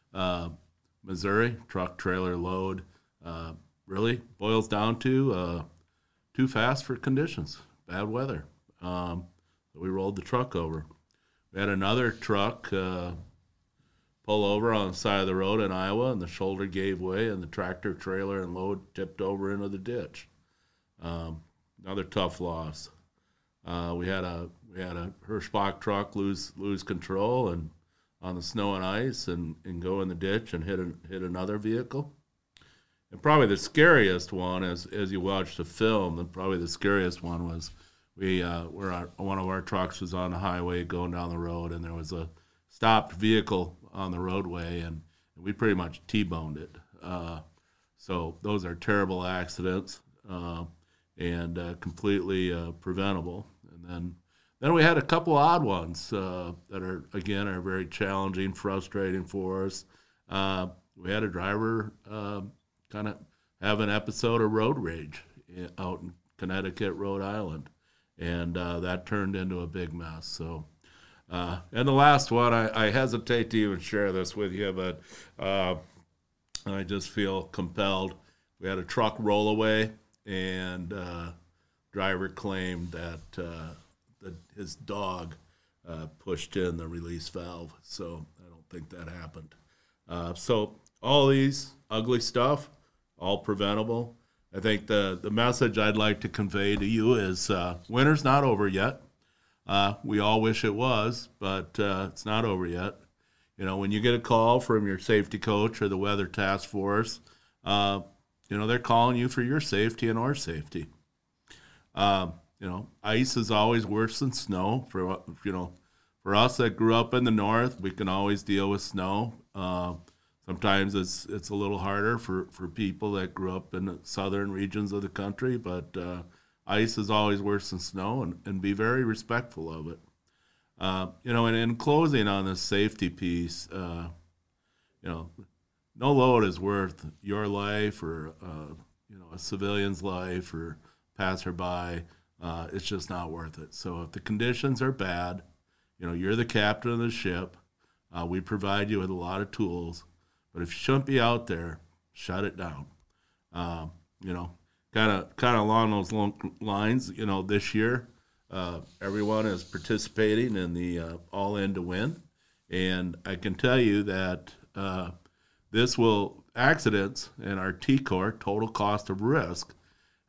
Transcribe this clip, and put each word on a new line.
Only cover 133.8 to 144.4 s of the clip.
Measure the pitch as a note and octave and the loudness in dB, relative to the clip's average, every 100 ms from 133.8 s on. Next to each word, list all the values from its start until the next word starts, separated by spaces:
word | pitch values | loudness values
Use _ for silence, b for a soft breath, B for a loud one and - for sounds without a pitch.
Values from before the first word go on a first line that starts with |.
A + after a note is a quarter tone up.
| F2+ E2+ E2 E2+ _ _ _ _ _ _ _ _ | -6 -6 -8 -12 _ _ _ _ _ _ _ _
you | F2 | -8
know, | E2 E2+ E2+ G2 _ _ _ _ - | -8 -10 -16 -20 _ _ _ _ -2
no | C3 | 4
load | C#3 B2+ A#2+ | 6 8 6
is | G2+ F2+ | 4 2
worth | F#2+ G2+ F#2 D#2+ D#2 - | 0 2 0 -4 -14 -12
your | G2 G2+ G#2 | -4 -2 0
life | G2+ G2+ G#2 G#2 - | -2 -2 0 0 -2
or, | D#2+ D#2+ D#2 D#2 | -6 -6 -8 -12
uh, | F2+ D#2 D2+ D#2+ - _ _ | -12 -10 -12 -16 -20 _ _
you | G2 | -20
know, | F2 | -16
a | F2+ | -12
civilian's | - G2 G2+ G2+ G2 F2 | -6 -2 0 0 0 -2
life | G2 F2+ F#2 F#2 F2+ | -4 -4 -4 -4 -6
or | D#2+ E2 D#2 b b b - | -8 -8 -10 b b b -4
passerby. | F#2 F#2+ F#2 F2 F2+ F2+ F2 E2+ E2+ b b - | -2 -2 -4 -4 -4 -4 -4 -6 -10 b b -12
Uh, | F2 E2 E2 | -8 -8 -6
it's | F#2+ - | -6 -4
just | G2 - | -6 -6
not | F2+ E2 | -6 -6
worth | E2 D#2+ D#2 | -8 -10 -12
it. | D2+ | -16
So | - F#2 E2+ | -10 -8 -6
if | E2 | -8
the | - | -10
conditions | - G#2+ | -4 0